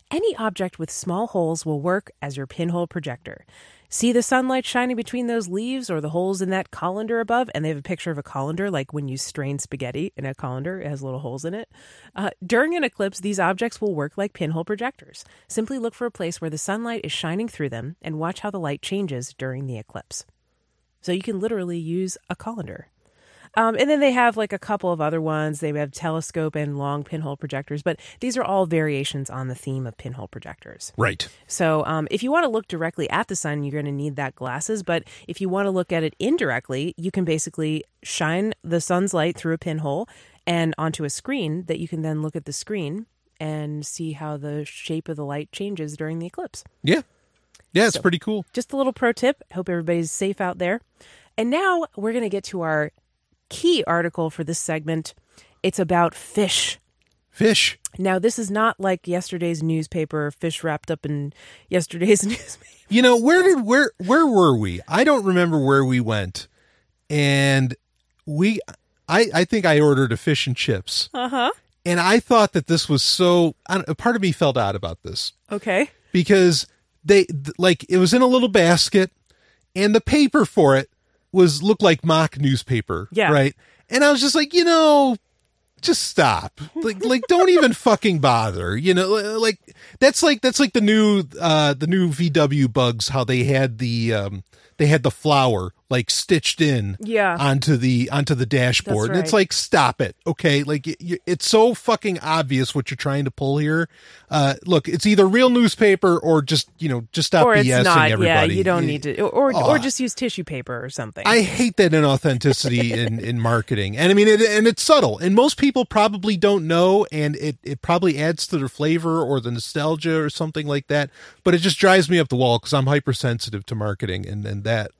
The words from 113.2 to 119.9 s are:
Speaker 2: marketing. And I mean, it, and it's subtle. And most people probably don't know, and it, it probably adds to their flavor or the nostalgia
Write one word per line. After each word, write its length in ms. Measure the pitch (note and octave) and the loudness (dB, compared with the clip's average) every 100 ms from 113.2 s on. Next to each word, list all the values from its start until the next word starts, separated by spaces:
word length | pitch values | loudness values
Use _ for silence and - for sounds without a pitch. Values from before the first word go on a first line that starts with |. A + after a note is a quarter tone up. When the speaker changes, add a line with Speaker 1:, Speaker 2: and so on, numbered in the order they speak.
| G#2 A#2+ | -4 -2
Speaker 2:
marketing. 560 | A2+ A#2 - G#2+ G2 A2 | 2 0 0 -2 -2 2
And 140 | F3 | 4
I 40 | G3 | 6
mean, 120 | G#3+ | 6
it, 140 | G#3+ | 6
and 240 | A3+ G#3+ A3+ | 4 4 4
it's 160 | - | 2
subtle. 380 | - D4+ C#3+ G#2 | 4 4 4 0
And 160 | F3+ G3+ | 2 4
most 240 | C#4+ - | 4 2
people 260 | C#4+ B3+ A#3+ | 0 0 0
probably 500 | G#3+ G#3+ G3+ G3+ F#3+ | 2 2 0 -2 0
don't 300 | G3+ G3+ D#3 | 2 2 2
know, 400 | E3+ F3+ G3 G#3 | 2 4 4 2
and 240 | D3+ D3 D3+ | -2 -2 -2
it, 220 | D3+ C3+ | -6 -6
it 220 | - C#3 | -10 -8
probably 340 | - E3+ F3+ C#3 | -2 0 0 0
adds 300 | D#3+ E3+ - | -2 -2 -4
to 100 | E3 | -4
their 120 | C3+ | -4
flavor 520 | - D3+ E3 E3 E3 | -4 -2 0 0 -2
or 180 | C3+ C#3 | 0 -2
the 120 | A#2 | -4
nostalgia 680 | A#2 - D#3 D3+ | -6 -6 -4 -2